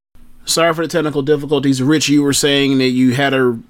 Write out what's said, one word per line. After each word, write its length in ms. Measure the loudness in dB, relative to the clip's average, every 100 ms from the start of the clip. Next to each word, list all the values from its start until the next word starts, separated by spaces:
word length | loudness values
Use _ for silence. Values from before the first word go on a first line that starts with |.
| _ -20 -20 -18 -6
Sorry 280 | -2 0
for 80 | 0
the 60 | -4
technical 340 | -2 -2 -2
difficulties. 600 | 0 0 0 -2 0 0
Rich, 260 | 2 0 2
you 140 | 2
were 80 | 2
saying 440 | 0 0 0 2 2
that 100 | 0
you 240 | 2 2
had 200 | 2 0
a 260 | 2 0 -2 -10